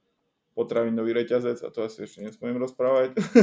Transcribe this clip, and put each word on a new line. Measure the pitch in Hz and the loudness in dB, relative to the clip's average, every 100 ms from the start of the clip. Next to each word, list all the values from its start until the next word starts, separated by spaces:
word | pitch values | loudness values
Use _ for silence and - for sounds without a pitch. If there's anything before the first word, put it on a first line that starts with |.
| _ _ _ _ _ | _ _ _ _ _
potravinový | - 120 117 117 113 113 117 | -6 -4 -2 0 -2 0 -2
reťazec | 117 123 123 120 | 0 0 -2 -6
a | - | -8
to | - | -8
asi | 110 - 104 | -8 -8 -16
ešte | - | -14
nesmiem | 104 107 120 123 | -16 -10 -6 -4
rozprávať. | 127 - 127 131 127 214 - 240 | -6 -2 0 2 0 -2 4 6